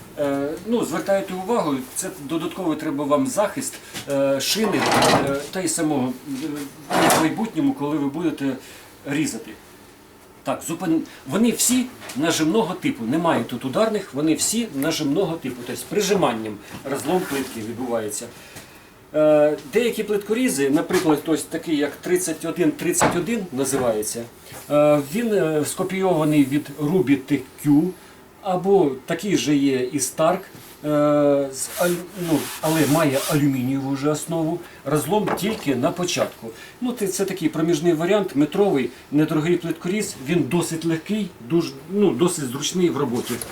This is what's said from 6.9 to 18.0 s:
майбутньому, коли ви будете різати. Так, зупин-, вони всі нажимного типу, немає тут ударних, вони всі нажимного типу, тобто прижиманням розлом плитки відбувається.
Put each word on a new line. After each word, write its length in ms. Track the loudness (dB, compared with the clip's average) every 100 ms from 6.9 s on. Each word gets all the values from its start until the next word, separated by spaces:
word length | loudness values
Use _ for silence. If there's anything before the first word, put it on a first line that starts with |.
| 2 4 4
майбутньому, 520 | 2 0 -4 0 0
коли 240 | 0 -2 -2
ви 100 | -2
будете 480 | -2 -4 -2 -4 -4 -12 -20 -20 -14 -4
різати. 460 | -2 -2 -4 -12 -18 -20 -20 -20 -20 -20 -20 -20 -10
Так, 200 | -6 -6 -6
зупин-, 300 | -4 0 0 -2 -12 -4
вони 240 | 2 2
всі 340 | 4 2 2 0 -8 -10 -2
нажимного 580 | 0 2 2 2 0
типу, 320 | -2 -2 -2 -2
немає 380 | 0 2 0
тут 220 | -2 -6 -4
ударних, 480 | 0 0 0 -4
вони 200 | -2 0
всі 340 | 0 0 -2 -2 -2
нажимного 600 | -2 0 0 0 0 -2
типу, 200 | -6 -8 -8
тобто 140 | -10 -2
прижиманням 680 | 0 2 2 2 0 -6 -10 -14 -12 -6
розлом 300 | -4 0 0 0
плитки 300 | -4 -4 -8
відбувається. 640 | -8 -8 -4 -4